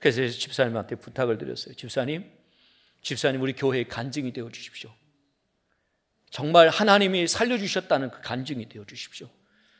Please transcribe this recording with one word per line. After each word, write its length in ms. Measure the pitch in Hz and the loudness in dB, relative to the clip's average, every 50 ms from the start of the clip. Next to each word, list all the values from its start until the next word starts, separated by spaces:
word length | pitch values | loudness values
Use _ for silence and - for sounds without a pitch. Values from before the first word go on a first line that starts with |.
그래서 280 | - 147 117 120 131 120 | 2 2 2 2 0 -2
집사님한테 680 | 120 - - - - - 135 120 113 113 98 - 127 110 | -4 -6 -8 -8 0 0 0 0 0 -2 -6 -6 -10 -12
부탁을 420 | - - - - 131 120 113 101 | -12 -12 -6 -2 -2 0 0 -2
드렸어요. 340 | - 67 - - - - 123 | -4 -8 -10 -10 -12 -14 -16
집사님, 580 | - - 120 - 139 123 127 151 165 202 - - _ _ _ _ _ _ _ _ _ _ _ _ _ | -16 -14 -6 -4 -4 -4 -2 -4 -8 -10 -14 -20 _ _ _ _ _ _ _ _ _ _ _ _ _
집사님 400 | - - 143 120 - 147 135 131 | -10 -8 -6 -2 0 0 0 0
우리 120 | 131 131 131 | -2 -4 -4
교회의 340 | - - 135 127 131 120 - | -2 -2 0 0 0 -2 -4
간증이 460 | - - 120 139 127 147 139 127 120 | -6 -8 -8 -8 -6 -6 -8 -6 -8
되어 180 | 135 113 117 | -10 -12 -12
주십시오. 420 | 117 - - - - - - 123 113 _ _ _ _ _ _ _ _ _ _ _ _ _ _ _ _ _ _ _ _ _ _ _ _ _ _ _ | -14 -16 -18 -18 -18 -18 -18 -18 -20 _ _ _ _ _ _ _ _ _ _ _ _ _ _ _ _ _ _ _ _ _ _ _ _ _ _ _
정말 400 | - - 127 147 165 170 165 160 | -10 -6 -2 6 8 8 8 8
하나님이 580 | 156 - 208 202 196 202 202 190 190 185 170 170 | 8 4 6 6 8 6 6 4 2 0 0 0
살려주셨다는 840 | - - 233 247 247 233 202 185 - 190 175 - 170 139 135 127 | 0 0 0 0 0 -2 -2 -4 -4 -4 0 0 0 0 0 -4
그 100 | - - | -8 -12
간증이 480 | - - 117 123 131 135 147 123 107 110 | -10 -8 -6 -6 -6 -6 -8 -8 -8 -10
되어 160 | - 110 101 | -14 -16 -18
주십시오. 420 | - - - - - - - - - - _ _ _ _ _ _ _ _ _ | -18 -16 -16 -16 -16 -16 -18 -20 -20 -20 _ _ _ _ _ _ _ _ _